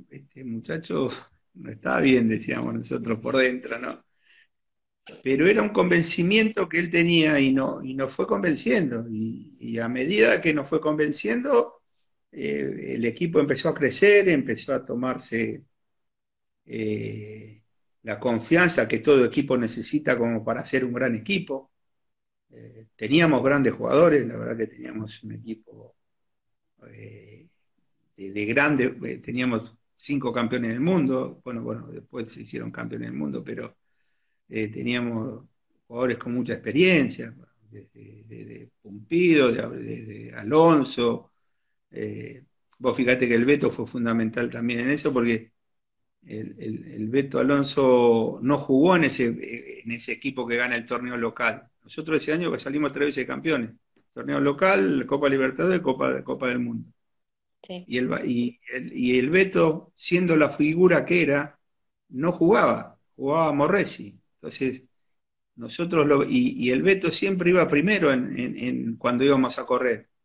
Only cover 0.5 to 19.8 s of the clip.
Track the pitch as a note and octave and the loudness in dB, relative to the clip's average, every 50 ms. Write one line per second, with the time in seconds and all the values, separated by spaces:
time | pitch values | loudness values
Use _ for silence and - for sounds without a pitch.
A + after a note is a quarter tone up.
0.5 | A2+ A2+ - - D#3+ D#3+ D#3+ - F3 D3+ C3+ A#2 - - - _ _ _ _ _ | -10 -10 -8 -8 -10 -10 -6 -4 -2 -2 -2 -2 -4 -8 -16 _ _ _ _ _
1.5 | _ - - A#2+ A2 - - - - - C#3+ C3+ B2+ B2 A#2 A2 A2 - - - | _ -16 -16 -16 -14 -8 -4 -2 0 2 4 6 6 6 4 2 0 0 -2 -4
2.5 | B2 A#2+ B2 A#2+ A2+ A2+ - - C3 A#2+ A2+ A#2 A2+ A2 A#2 B2+ C3 C3+ B2+ B2+ | -4 -4 -4 -4 -4 -6 -6 -6 -6 -6 -4 -4 -4 -4 -2 -2 2 2 2 2
3.5 | B2 B2+ - - A#2 A#2 - - - - _ _ _ _ _ _ _ _ _ _ | 0 -2 -8 -10 -10 -8 -8 -10 -12 -14 _ _ _ _ _ _ _ _ _ _
4.5 | _ _ _ _ _ _ _ _ _ _ _ - - - - C3 C3+ C#3 D#3+ F#3+ | _ _ _ _ _ _ _ _ _ _ _ -20 -20 -8 -2 -2 0 4 4 4
5.5 | G#3+ A3 G#3 G#3 - G3 F3+ F3+ F3 E3+ E3 - - - E3+ F3+ G#3 A3+ A3 G#3+ | 4 4 2 2 2 2 2 4 4 2 2 0 0 0 2 4 4 4 4 2
6.5 | - G#3 F#3 D#3+ D#3 E3+ F3 E3+ F3 E3+ E3+ F3 E3+ E3 D#3 D#3 D3+ C#3 C#3 C3+ | 0 -2 -4 -2 -2 -2 -2 0 2 2 4 4 4 4 4 4 4 4 4 4
7.5 | C3 C3+ C3+ - - - C3 C3 C3 C3+ C3+ C3 - - - - G#3 G3 G3 F3 | 2 2 0 -2 -4 -6 -8 -8 -6 -4 -6 -6 -4 -4 -2 -2 -2 0 0 -2
8.5 | C#3+ - - A3+ B3 G#3 D#3+ B2+ A#2+ A2+ A#2 A#2 A2 G#2+ A2 A2 - - - - | -2 0 0 0 2 2 0 0 -4 -6 -6 -6 -6 -6 -6 -6 -6 -10 -14 -18
9.5 | - - A#2+ A#2 A2+ A#2 A2+ A#2 B2 B2+ C3 D#3+ G#3 G#3+ A3 A#3 G#3 F3 D#3+ D#3+ | -20 -14 -10 -8 -6 -6 -4 -4 -4 -2 -2 0 4 4 6 6 6 4 2 0
10.5 | D3+ D3 C#3 - D#3+ D3+ D#3 D3+ D3+ D#3 D3+ D3+ D3 - - G#3 A#3 B3 B3+ D4 | 0 0 -2 -2 -2 -2 0 0 0 0 0 0 -2 -4 -2 -2 -2 -2 0 2
11.5 | C4 A#3 - - - _ _ _ _ _ _ _ _ _ _ _ - - - C#2+ | 2 2 2 0 -6 _ _ _ _ _ _ _ _ _ _ _ -12 -8 -6 -4
12.5 | C#2+ D2 C#2 - G2+ - - - - A#2 A#2 A#2 A2+ - F3 E3 E3+ D#3 C#3+ C#3 | -4 -4 -4 -4 -6 -8 -8 -8 -4 -2 -2 -2 -2 -2 -4 2 2 2 2 2
13.5 | C3 - - D#3+ D#3+ - C#3+ B2 - - G3 G#3 G#3 G3+ G3 F#3 D#3+ C3+ A#2+ - | 0 0 0 -2 0 0 0 0 2 4 6 8 8 8 6 6 2 2 2 -2
14.5 | A2 - - - C3+ C3 - - C3 A#2+ B2+ B2+ B2 - - - A#2 A2+ A2+ A2 | -4 -6 -4 -4 -4 -4 -4 -6 -6 -4 -2 -4 -4 -6 -8 -6 -4 -2 -2 -4
15.5 | A2+ - - _ _ _ _ _ _ _ _ _ _ _ _ _ _ _ _ _ | -6 -10 -14 _ _ _ _ _ _ _ _ _ _ _ _ _ _ _ _ _
16.5 | _ _ _ - A#2 A2+ A2 G#2+ G#2+ G#2+ A2 G#2+ A2 G#2+ G#2 G#2+ G#2+ G#2+ G#2+ A2 | _ _ _ -12 -8 -6 -4 -4 -4 -4 -6 -8 -10 -10 -12 -14 -16 -18 -18 -20
17.5 | G#2+ _ _ _ _ _ _ _ _ _ - G#2+ G#2 G2+ - B2 A#2 A2 A#2 - | -20 _ _ _ _ _ _ _ _ _ -10 -8 -8 -4 -2 -2 -2 -2 0 2
18.5 | D#3+ F3 F3+ E3+ F3 C3 A2+ A2 B2 A2 - D3 C#3+ C3 A#2+ A2+ - D3 C#3 C#3 | 4 4 4 4 4 2 0 0 -2 0 4 6 6 6 6 4 2 -2 0 0
19.5 | C3 B2 A#2 A2 - A#2+ | 0 0 0 -2 -4 -4